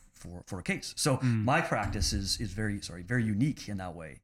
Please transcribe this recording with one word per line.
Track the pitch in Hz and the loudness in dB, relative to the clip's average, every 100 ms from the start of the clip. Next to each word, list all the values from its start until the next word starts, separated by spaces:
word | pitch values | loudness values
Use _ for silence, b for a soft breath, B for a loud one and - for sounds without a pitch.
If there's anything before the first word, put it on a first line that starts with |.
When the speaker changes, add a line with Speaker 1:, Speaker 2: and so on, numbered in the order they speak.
| - | -20
Speaker 1:
for, | - 87 87 - | -16 -12 -12 -8
for | 92 | -6
a | |
case. | 87 196 - - | -2 -4 -4 0
So | 151 131 | 2 4
Speaker 2:
Mm. | 127 113 | 4 4
Speaker 1:
my | 110 156 | 4 4
practice | 165 120 101 107 - | 2 0 0 0 0
is, | 107 95 - | 0 0 -2
is | 110 | -2
very, | 104 107 101 | -2 -2 -2
sorry, | - 85 | -6 -10
very | 90 123 110 | 0 2 4
unique | 101 143 - - | 4 2 2 -4
in | 101 | -6
that | 92 85 | -6 -8
way | 80 65 | -10 -14